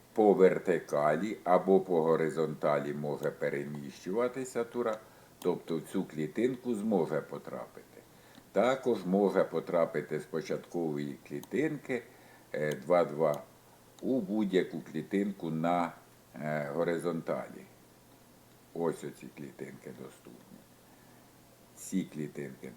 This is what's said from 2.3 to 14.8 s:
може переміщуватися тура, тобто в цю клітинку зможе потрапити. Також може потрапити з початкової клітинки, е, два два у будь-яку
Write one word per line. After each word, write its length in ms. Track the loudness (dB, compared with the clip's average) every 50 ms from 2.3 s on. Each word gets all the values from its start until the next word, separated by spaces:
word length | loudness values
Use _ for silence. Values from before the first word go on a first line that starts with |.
| 0 0 -2 -2 -2 -2 0 0 2 0 0 -2 -6
може 380 | -6 -4 -4 -4 -2 -4 -4
переміщуватися 1300 | -4 -2 -4 -4 -2 -4 -6 -6 -8 -10 -10 -12 -14 -12 -8 -4 -2 0 0 0 -2 -4 -8 -6 -4 -4 -4
тура, 360 | -4 -2 -4 -2 -2 -2 -4 -8 -14 -20 -20 -20 -20 -14 -6
тобто 380 | -2 -2 -2 -2 -2 -4 -6 -6
в 40 |
цю 220 | -6 -4 -4 -4 -4
клітинку 720 | -4 -4 -4 -4 -4 -2 0 0 0 0 -2 -4 -4 -4
зможе 460 | -2 0 2 2 2 2 2 0 -4
потрапити. 800 | -4 -4 -10 -12 -10 -10 -10 -10 -10 -12 -16 -20 -20 -20 -20 -20 -20 -20 -20 -20 -20 -20 -20 -20 -14 -4
Також 540 | 0 2 4 4 2 2 2 0 0 0 2
може 380 | 2 4 6 6 6 6 4 2
потрапити 760 | 2 2 -4 -2 0 2 2 2 2 0 -2 -4 -2 -4 -6
з 60 | -6
початкової 920 | -4 -6 -4 -4 -2 -4 -6 -6 -6 -4 -2 -2 -2 -2 -2 -4 -6 -8 -10 -12 -10
клітинки, 760 | -10 -10 -8 -4 -2 0 0 0 -2 -4 -6 -4 -6 -6 -6 -8 -20 -20 -20 -20 -20 -20 -16 -10 -6
е, 220 | -4 -2 -2 -2
два 300 | -2 0 2 4 4 4
два 380 | 2 0 0 2 2 2 0 -6 -14 -20 -20 -20 -20 -20 -20 -20 -20 -14 -8
у 200 | -2 -2 0 0
будь-яку 600 | 0 0 0 0 0 2 4 2 2 2 -4 -10